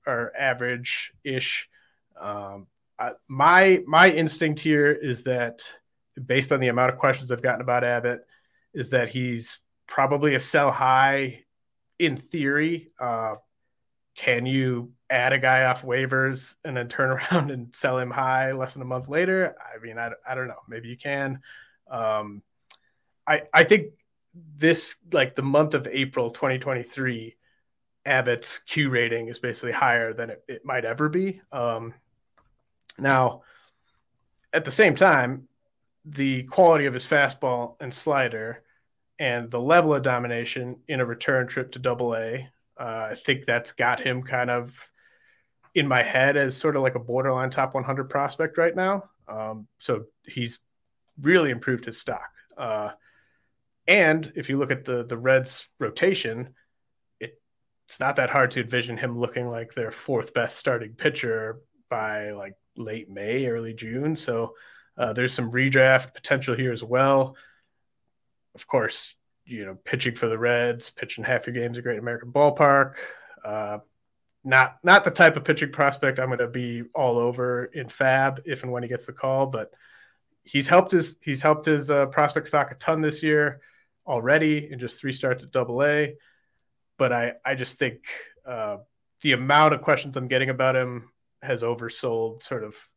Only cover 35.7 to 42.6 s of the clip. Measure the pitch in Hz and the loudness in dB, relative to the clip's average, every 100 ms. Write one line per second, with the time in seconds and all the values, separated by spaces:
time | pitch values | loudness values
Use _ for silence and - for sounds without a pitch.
35.7 | _ _ _ 156 139 139 131 127 - 175 | _ _ _ -14 -4 -2 -2 0 6 6
36.7 | 156 143 127 - 151 135 135 135 123 120 | 6 2 -2 0 2 2 0 -2 -2 -4
37.7 | - 135 - - 139 123 113 110 113 _ | -10 -12 -6 -2 0 0 -4 -8 -12 _
38.7 | _ _ _ _ - 135 120 117 120 131 | _ _ _ _ -6 -4 -2 -4 -4 4
39.7 | 175 156 143 131 123 120 120 117 131 123 | 4 6 2 0 -2 -2 -4 -6 -8 -8
40.7 | 120 - 135 120 117 - 131 123 - 127 | -10 -6 -2 -2 -4 -2 0 0 -4 -8
41.7 | 127 127 120 120 113 113 127 131 _ | -6 -4 -2 -2 -4 -6 -8 -12 _